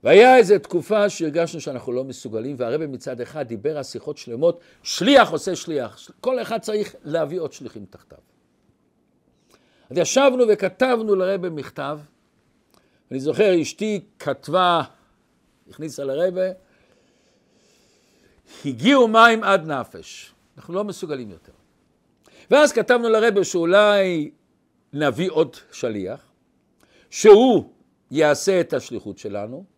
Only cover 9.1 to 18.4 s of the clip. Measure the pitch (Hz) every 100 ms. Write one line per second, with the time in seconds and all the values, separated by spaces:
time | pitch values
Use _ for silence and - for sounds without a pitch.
9.1 | _ _ _ _ _ _ _ _ 147 170
10.1 | 254 277 254 233 208 190 - 254 240 220
11.1 | 196 185 196 175 156 131 - 139 151 151
12.1 | _ _ _ _ _ _ _ _ _ _
13.1 | 131 139 - 208 175 143 - 214 202 -
14.1 | _ - 135 - 175 180 170 139 _ _
15.1 | _ _ _ _ _ _ - 160 - 139
16.1 | 139 180 180 185 185 _ _ _ _ _
17.1 | _ _ _ _ _ _ _ _ _ _
18.1 | _ _ _